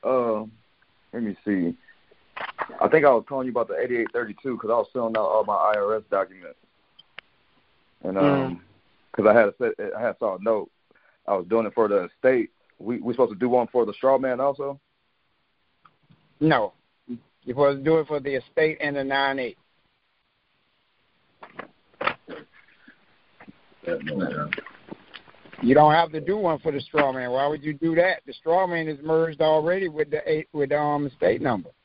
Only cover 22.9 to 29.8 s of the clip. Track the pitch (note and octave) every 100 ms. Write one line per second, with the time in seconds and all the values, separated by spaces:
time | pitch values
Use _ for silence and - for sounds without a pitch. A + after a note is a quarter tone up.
22.9 | - _ _ _ _ - - _ _ -
23.9 | - - - F2+ C2 - - - - -
24.9 | - - - - - - - A#2 C3+ D3+
25.9 | D#3 E3+ D#3 D#3 G#3 F#3 D#3+ E3 C#3+ C3+
26.9 | D#3 C#3+ C3 B2 B2+ C#3 D3+ D3 C#3+ E3
27.9 | E3 F3+ F3 - B2 D#3+ F3 F#3 E3+ D#3
28.9 | C#3+ D3+ D#3+ E3 D3 D#3 D#3 D#3 F#3